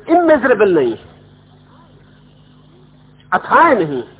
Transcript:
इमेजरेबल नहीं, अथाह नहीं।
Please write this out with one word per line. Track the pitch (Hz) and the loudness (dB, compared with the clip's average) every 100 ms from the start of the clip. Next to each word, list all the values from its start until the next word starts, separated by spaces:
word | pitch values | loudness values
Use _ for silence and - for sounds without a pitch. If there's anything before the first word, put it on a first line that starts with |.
| - | -2
इमेजरेबल | 339 330 294 262 208 202 | 0 2 2 0 0 2
नहीं, | 160 123 104 - - - - _ _ _ _ _ - _ _ _ _ _ _ _ - - _ _ _ _ | 0 -2 -6 -16 -20 -20 -20 _ _ _ _ _ -20 _ _ _ _ _ _ _ -20 -20 _ _ _ _
अथाह | 185 - 254 330 | -8 -2 2 2
नहीं। | 226 156 131 110 | 0 -2 -8 -10